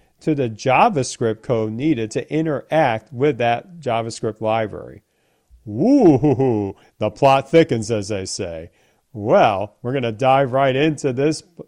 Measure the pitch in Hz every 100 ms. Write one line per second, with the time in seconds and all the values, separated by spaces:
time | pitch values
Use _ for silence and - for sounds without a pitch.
0 | _ _ - 143 123 107 131 131 226 160
1 | 123 - 113 107 - 117 110 110 151 123
2 | 110 139 - 151 160 139 - 156 143 110
3 | - 120 147 117 117 117 - 175 131 117
4 | 113 - 113 107 107 113 107 - - -
5 | _ _ _ _ _ _ 110 107 208 285
6 | 196 131 147 131 135 107 98 - _ -
7 | 107 - 139 135 131 165 156 117 104 110
8 | 101 101 95 - 92 82 85 _ _ _
9 | _ 110 104 196 131 95 104 _ 123 135
10 | 117 107 131 135 139 131 139 131 160 139
11 | 143 123 147 151 - -